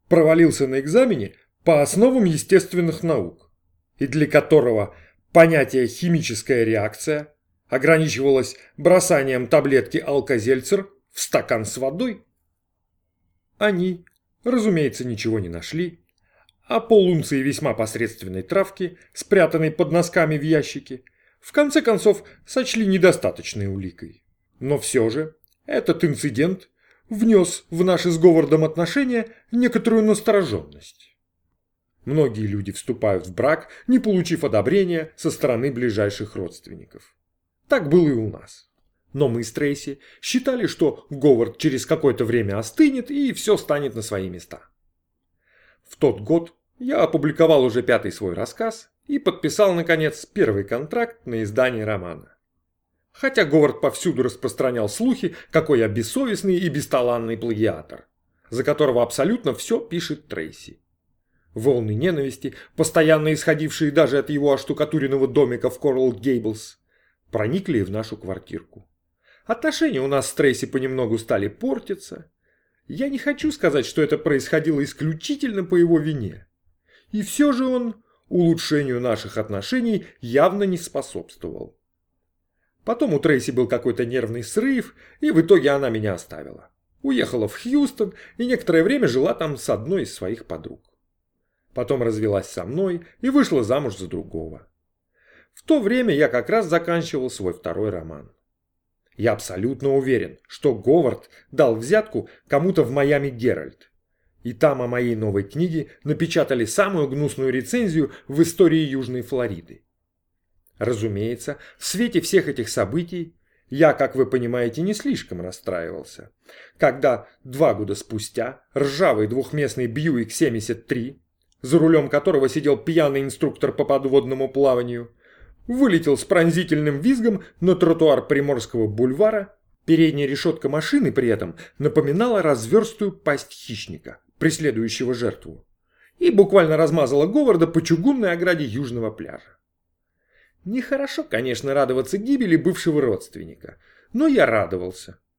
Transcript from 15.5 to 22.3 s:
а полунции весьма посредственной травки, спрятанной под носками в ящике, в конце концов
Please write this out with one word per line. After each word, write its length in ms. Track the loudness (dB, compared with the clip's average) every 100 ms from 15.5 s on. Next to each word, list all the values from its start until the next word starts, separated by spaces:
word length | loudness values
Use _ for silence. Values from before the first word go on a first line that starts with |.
| -10 -8 -6 -6 -8 _ _ _ _ _ _ -4
а 120 | -2
полунции 640 | 4 6 6 2 0 -2
весьма 320 | -2 -2 -2
посредственной 680 | -2 -4 -4 -4 -6 -10 -8
травки, 560 | -2 -2 -2 -4 -8 -10 _
спрятанной 580 | -14 2 4 4 2 0
под 220 | 0 0
носками 440 | 0 2 2 2 0
в 60 |
ящике, 640 | 0 0 0 -8 -12 -16 _ _ _ _
в 140 | -4
конце 280 | 0 2 2
концов 440 | 2 2 2 2 -2